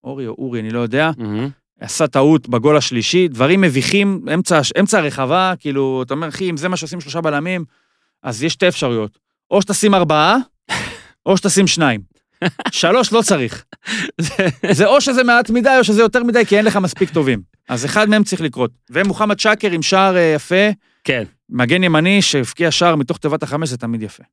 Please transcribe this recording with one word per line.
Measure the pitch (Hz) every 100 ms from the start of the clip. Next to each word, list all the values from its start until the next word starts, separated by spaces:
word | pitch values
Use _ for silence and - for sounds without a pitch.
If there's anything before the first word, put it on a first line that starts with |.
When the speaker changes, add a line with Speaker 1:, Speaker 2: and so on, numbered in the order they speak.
Speaker 1:
אורי | 127 135 120
או | 107
אורי, | 131 120
אני | 110
לא | 117
יודע, | 120 127 160 139
Speaker 2:
מהמם. | 110 104 135 139 _ _
Speaker 1:
עשה | 107 - 151
טעות | 139 139 156 120
בגול | 120 131 151
השלישי, | - 123 107 180 180
דברים | 120 135 190
מביכים, | 185 135 - 202 202 190 139
אמצע, | 160 - 165 131 -
אמצע | 202 208
הרחבה, | 151 131 131 170 185 175
כאילו, | 151 139 135 131 127
אתה |
אומר, | 139 165
"אחי, | 139 190
אם | 160
זה | 175
מה | 185
שעושים | 151 175
שלושה | 147 170
בלמים, | 160 147 165 185 160 _ _ _ _ _
אז | - 110
יש | 156
שתי | - 180
אפשרויות, | - 135 117 104 _ _ _ _
או | 190
שתשים | 190 196 208 196
ארבעה, | 165 151 160 240 254 _ _
Speaker 2:
<laughs> | - - - - _ -
Speaker 1:
או | 185
שתשים | 175 175 190
שניים. | - 151 110 - _ _ _ - - -
שלוש | - 170 233 233
לא | 226
צריך." | - 170 117 - _ - - 220 - -
Speaker 2:
<laughs> | 165 - 185 - -
Speaker 1:
זה | 147 196
או | 277
שזה | 269 254
מעט | 247 240 233
מדי, | 233 240 262
או |
שזה | 226 214
יותר | 226 247
מדי, | 240 233 226
כי | 202
אין | 214
לך | 208
מספיק | 185 - 185
טובים. | 165 135 113 92 _ _
אז | 123 135
אחד | 208 214
מהם | 214
צריך | 208 185
לקרות. | 160 123 123 _ _
ומוחמד | 127 196 - 214 202
שקר | 220 214 208
עם | 170
שער, | 156 190 190 185
אה, | 165 151
יפה, | - 185 208 208 _ _
Speaker 2:
כן. | - 127 101 _ _
Speaker 1:
מגן | 127 123 175
ימני | 180 156 170 202
שהבקיע | - 143 120 - 165
שער | - 175 160
מתוך | 131 165
תיבת | 151 151
החמש, | - 147 131
זה | 123
תמיד | 117 117
יפה. | 107 - -